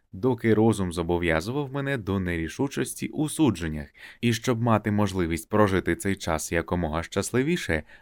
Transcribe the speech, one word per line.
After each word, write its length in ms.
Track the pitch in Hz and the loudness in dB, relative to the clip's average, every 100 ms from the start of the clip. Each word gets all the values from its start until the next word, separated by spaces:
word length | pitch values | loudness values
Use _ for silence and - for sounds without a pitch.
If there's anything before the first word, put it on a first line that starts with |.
| _ | _
доки 420 | 98 120 117 117 | -2 0 2 4
розум 400 | 107 110 98 92 | 6 6 4 0
зобов'язував 800 | 85 85 87 85 80 90 135 143 | -2 0 2 2 2 0 -6 -6
мене 240 | 135 139 139 | -6 -4 -4
до 220 | 92 95 | -2 -2
нерішучості 880 | 90 85 80 - 139 139 131 - - | 0 -2 -4 -4 -4 -2 -6 -6 -8
у 220 | - 151 | -4 -4
судженнях, 580 | - 151 92 82 76 73 - - - | 2 2 2 -2 -6 -10 -16 -20 -4
і 120 | 120 | -2
щоб 280 | 113 - 117 | 0 0 0
мати 300 | 120 107 107 | 2 2 2
можливість 580 | 104 104 95 85 82 - | 0 0 0 0 -2 0
прожити 460 | 107 104 95 82 85 | 4 4 4 2 0
цей 200 | 98 95 | 0 -2
час 360 | - 78 - | -2 -2 0
якомога 520 | 85 80 90 82 78 | -2 0 -2 -2 -4
щасливіше, 800 | 82 - 98 120 139 175 - 80 - - | -4 -4 -2 0 0 -2 0 -2 -4 -16